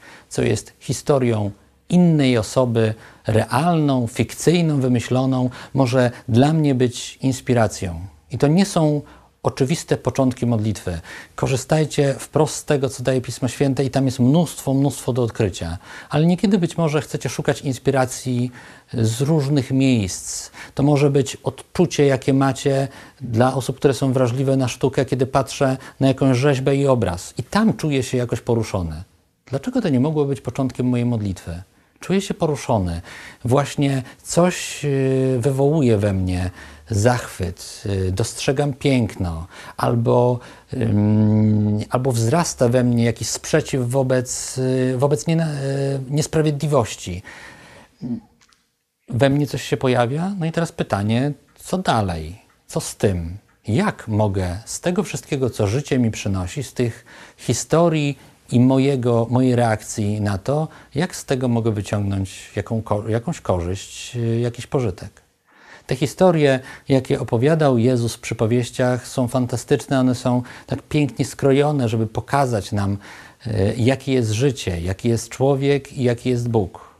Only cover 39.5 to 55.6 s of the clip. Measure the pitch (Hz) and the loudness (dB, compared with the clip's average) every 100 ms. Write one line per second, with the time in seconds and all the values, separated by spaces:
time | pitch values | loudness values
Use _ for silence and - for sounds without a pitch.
39.5 | - - - 123 123 117 123 123 123 - | -16 -18 -4 -2 0 2 2 2 0 -6
40.5 | - - 127 113 104 104 107 107 107 107 | -20 -12 -6 -2 2 2 4 4 4 2
41.5 | 107 104 104 113 123 131 120 113 160 170 | 2 0 -2 -2 -2 0 0 0 0 0
42.5 | - 123 127 123 120 117 117 110 - - | 0 2 4 2 2 2 0 -6 -8 -2
43.5 | 160 - 139 120 135 131 127 127 - - | -2 0 -2 -2 0 0 0 -2 -6 -8
44.5 | - 131 131 127 127 139 147 - 160 160 | -4 -2 0 0 2 0 0 0 0 0
45.5 | 147 135 139 139 139 131 143 151 160 156 | -4 -4 -2 -2 -4 -4 -2 -2 0 0
46.5 | 143 151 143 110 - - 87 - - - | 0 0 2 0 -4 -10 -10 -12 -18 -20
47.5 | - - - - _ - 117 - _ _ | -20 -20 -20 -20 _ -8 -8 -10 _ _
48.5 | _ _ _ _ _ - 120 139 139 147 | _ _ _ _ _ -6 2 4 4 0
49.5 | 139 - 139 131 123 120 143 180 202 160 | -4 -4 -2 2 2 2 0 -4 -4 -4
50.5 | 165 165 - 165 101 104 117 139 143 _ | -2 -4 -4 -2 -2 0 0 0 -4 _
51.5 | _ - 185 185 127 98 82 80 95 _ | _ -6 -4 0 0 0 -4 -8 -14 _
52.5 | _ - 165 - - 110 92 82 95 _ | _ -10 -8 -8 -2 0 0 -6 -10 _
53.5 | _ - 110 202 - - 104 107 95 90 | _ -2 0 0 -4 -4 0 0 0 -4
54.5 | 90 - - 170 180 151 139 - 147 127 | -6 -10 -8 -4 -2 -4 -6 -6 -2 -2
55.5 | - | 0